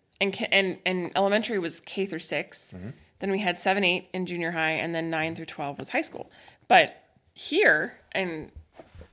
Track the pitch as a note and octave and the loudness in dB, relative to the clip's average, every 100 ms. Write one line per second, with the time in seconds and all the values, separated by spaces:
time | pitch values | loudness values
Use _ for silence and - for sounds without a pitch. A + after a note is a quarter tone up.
0 | _ - G3+ G3 A3+ G3 F#3+ - F3+ F#3 | _ -4 -2 -2 0 2 2 -2 -2 -2
1 | F3 - G3 G#3 A3+ G#3 E3 C#3+ - - | -2 0 2 2 0 -2 -2 -4 -6 -6
2 | G3 E3 - D3 F3+ - - F#2 G2 - | -4 -4 -2 -4 -4 -8 -10 -10 -12 -14
3 | _ _ G3 G3 G3+ F3 G3 G3 F#3 F3+ | _ _ -2 0 0 0 2 4 4 2
4 | - F#3 F3 F3 E3 E3+ D#3+ D#3+ E3 E3 | -2 -6 -4 -4 -4 -2 0 0 -2 -2
5 | E3 D#3+ D#3+ D#3+ D#3+ - C#3+ C#3+ - C4 | -2 -2 -2 -6 -10 -8 -8 -8 -4 -4
6 | D#4 - - - - - - G3 D#3 - | -4 -8 -14 -20 -20 -10 6 8 8 0
7 | _ _ _ - - D#4+ F4 D#3 F3+ - | _ _ _ -14 -2 4 4 4 0 -8
8 | _ - F#3 D#3+ - - - - - - | _ -4 -4 -6 -10 -16 -20 -20 -20 -20
9 | - | -14